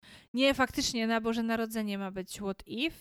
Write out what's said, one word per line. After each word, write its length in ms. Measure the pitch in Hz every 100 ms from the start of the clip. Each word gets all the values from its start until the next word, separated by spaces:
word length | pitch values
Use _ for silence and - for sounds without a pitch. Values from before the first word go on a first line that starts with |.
| - - -
Nie, 200 | 240 277
faktycznie, 520 | 262 254 - - 233 226
na 140 | 226
Boże 220 | 226 233
Narodzenie 560 | 226 226 220 220 208 196
ma 120 | 196
być 260 | 190 185 -
What 240 | 196 190 -
If. 300 | 220 320 -